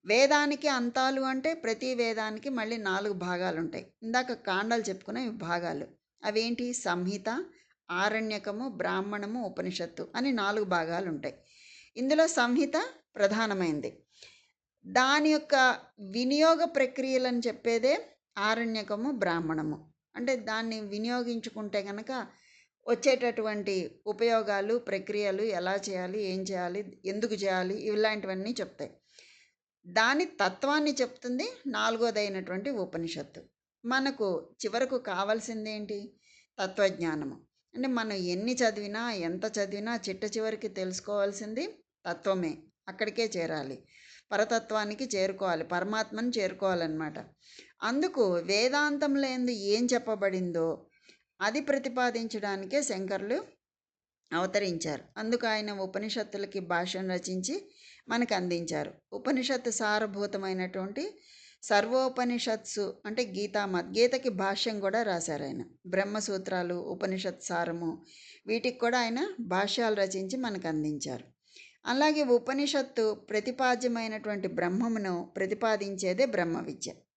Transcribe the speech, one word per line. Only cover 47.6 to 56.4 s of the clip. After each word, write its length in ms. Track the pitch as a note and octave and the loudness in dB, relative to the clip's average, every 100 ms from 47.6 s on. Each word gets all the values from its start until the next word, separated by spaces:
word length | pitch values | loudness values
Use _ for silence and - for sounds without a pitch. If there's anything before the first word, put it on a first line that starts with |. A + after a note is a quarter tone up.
| - _ | -20 _
అందుకు 500 | G#3 C4 F#4 D4 G3+ | -2 2 2 4 4
వేదాంతంలో 920 | F3 E3+ G3+ B3 C#4+ D4 C#4+ D4 C#4 C4+ | 4 2 4 4 4 2 2 2 2 2
ఎందు 240 | B3+ B3 | 0 0
ఏం 360 | A3 G3 G#3+ B3 | 0 2 2 4
చెప్పబడిందో 920 | A#3+ A#3 G#3+ G3 F#3 F3+ E3+ E3 - - _ - _ _ _ | 2 0 0 0 0 0 0 0 -2 -8 _ -20 _ _ _
అది 200 | G3+ B3 | 0 0
ప్రతిపాదించడానికే 1200 | C#4+ C#4 C4+ B3 B3 A#3 A3+ A3 G3+ G3 F#3+ C#4 | 0 0 0 0 0 0 -4 -4 -4 -4 -2 -2
శంకరులు 600 | - F#3+ F#3+ G3 G3+ C#4+ - _ _ _ _ _ _ _ _ | 0 -2 -2 -4 -2 -4 -4 _ _ _ _ _ _ _ _
అవతరించారు. 680 | E3 F#3 G3+ G3 E3 D#3+ C#3+ - - | -2 0 0 0 -2 -4 -6 -8 -8
అందుకు 300 | A3 A#3+ A#3 | -2 0 0
ఆయన 240 | G#3+ G#3 | -2 -4
ఉపనిషత్తులకి 880 | G3+ F#3+ F#3+ G#3+ A3+ G#3 G3+ | -6 -4 -4 -4 -4 -4 -6